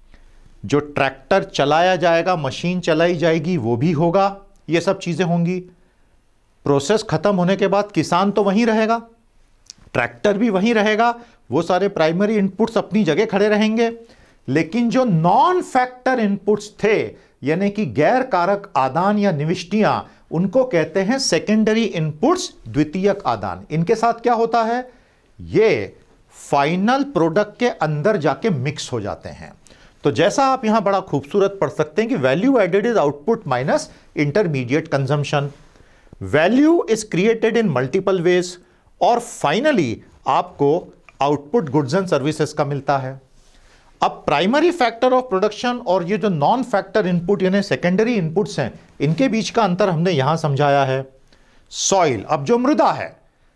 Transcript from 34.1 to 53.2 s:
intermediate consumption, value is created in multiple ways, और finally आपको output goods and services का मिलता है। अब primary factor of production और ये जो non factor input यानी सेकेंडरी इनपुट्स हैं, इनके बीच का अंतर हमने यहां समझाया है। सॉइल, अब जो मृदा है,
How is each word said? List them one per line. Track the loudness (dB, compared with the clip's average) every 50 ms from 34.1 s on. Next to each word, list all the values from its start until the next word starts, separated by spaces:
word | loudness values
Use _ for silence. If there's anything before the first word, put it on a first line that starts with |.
| -4 -2
intermediate | -2 0 0 0 0 0 -2 -4 -2 -2 -2 -2 -2 -2
consumption, | -4 -2 -2 0 -2 -2 -2 -2 -2 -4 -4 -4 -10 -16 -20 -20 _ -20 -20 _ _ _ _ -20 -16 -12 -8 0
value | 2 2 2 4 4 4 4 4 4 2 2 0
is | -2 -2 -2
created | -4 -2 0 2 2 0 0 0 0 0 0 0
in | 0 0
multiple | -2 -2 -2 -2 -2 0 0 -2 0 2
ways, | 2 2 2 0 -4 -10 -16 _ _ _ _ _ _ _ 0
और | 2 2 2 0
finally | -2 -8 -10 -4 -2 -2 0 0 0 0 2 2 0 -2 -4 -8 -12 -20 _ -8 -2
आपको | 0 0 0 0 -4 -2 0 0 2 2 0 -4 -8 -20 _ _ -16 _ -2 0
output | 0 0 -2 -4 -2 -2 -2 -2 0
goods | 0 -2 0 0 -2
and | -2 0 0
services | -2 0 0 -2 -2 -2 -4 -4 -2
का | -4 -4
मिलता | -2 -4 -4 -2 -2 -2
है। | -2 -2 -6 -12 -14 _ _ _ _ _ _ _ -20 _ -20 _ _ _ _ _ -2
अब | -2 -2 -2 -2 -2
primary | -2 0 2 2 2 2 4 2 2 2
factor | 2 -2 -2 0 0 0 2
of | 2 2 0 0
production | -2 0 0 0 -2 -2 -4 -4 -4 -4 -2
और | 0 0 0 0
ये | -2 -2
जो | 0 0 0
non | 0 2 2 2 2 0 0
factor | -2 -2 -2 -2 0 -2 0 0
input | 2 0 0 0 0 0 2 2
यानी | 2 2 0 0
सेकेंडरी | 0 -2 0 0 0 2 2 2 0 0
इनपुट्स | -2 -2 -2 -2 -2 -2 -2 -4 -4
हैं, | -6 -6 -6 -12 -20 _ _ -4
इनके | -2 -2 0 0 0
बीच | 0 0 -2 -4 -2
का | -2 0 0
अंतर | 0 2 0 0 0
हमने | 0 0 0 0
यहां | 0 2 2 0 0
समझाया | 0 0 -2 0 2 2 2 4 2 2
है। | 0 -2 -4 -4 -8 _ _ _ _ _ _ _ _ _ -20 _ -16
सॉइल, | -10 -6 -2 0 2 2 2 2 0 -2 -2
अब | -4 -4 -2 0
जो | 0 0
मृदा | 2 2 2 2 2 2 2
है, | 0 -2 -6 -10 -12 _